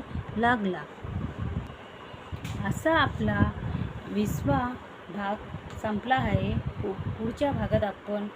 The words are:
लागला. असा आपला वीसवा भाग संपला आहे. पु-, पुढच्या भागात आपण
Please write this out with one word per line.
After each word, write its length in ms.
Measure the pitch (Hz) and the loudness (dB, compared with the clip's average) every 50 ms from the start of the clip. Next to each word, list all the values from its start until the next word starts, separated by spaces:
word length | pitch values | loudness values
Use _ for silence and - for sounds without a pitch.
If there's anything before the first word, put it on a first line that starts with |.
| 254 - - - - - - | 0 -2 -6 -6 -6 -4 0
लागला. 440 | 214 233 240 247 220 202 190 175 151 147 - - - - - - - - - - - - - - - - - - - - - - - - - - - - - - - - - - - 196 | 2 4 4 4 4 2 0 0 -2 -6 -10 -12 -10 -8 -6 -4 -4 -4 -4 -4 -4 -4 -4 -2 -4 -6 -6 -10 -12 -14 -14 -14 -14 -14 -14 -14 -14 -12 -10 -10 -8 -8 -6 -4 -2 -2
असा 340 | 202 - - - 320 330 311 | -2 -2 2 4 6 6 6
आपला 420 | 269 - - - 220 214 208 202 - - - - - - - - - - - - - | 6 4 2 2 2 2 4 4 4 4 2 0 -2 -2 -2 -2 -2 -4 -6 -8 -8
वीसवा 680 | - 196 202 214 - - - - 285 277 262 247 247 247 - - - - - - - - | -2 0 2 2 2 0 2 2 4 4 4 4 0 -2 -6 -10 -14 -16 -14 -12 -10 -6
भाग 200 | 208 202 196 214 - - - - - - - - - | -4 -2 -2 -2 -2 -6 -8 -10 -10 -10 -10 -8 -4
संपला 340 | - 220 214 202 220 247 262 | -2 -2 -2 -2 2 4 4
आहे. 380 | 262 233 214 196 190 190 202 226 | 4 6 6 4 4 4 2 0
पु-, 560 | - - - - - 202 202 190 - - - | 0 0 -2 -2 -2 -2 -2 -2 -2 -4 -4
पुढच्या 420 | - - 220 226 - - 294 277 | -2 -2 -2 -2 0 2 2 2
भागात 320 | 262 226 208 196 214 214 214 | 4 2 2 2 4 4 4
आपण 440 | 196 196 - - 208 208 208 208 208 - | 2 0 -4 -4 -4 -2 -2 -2 -4 -6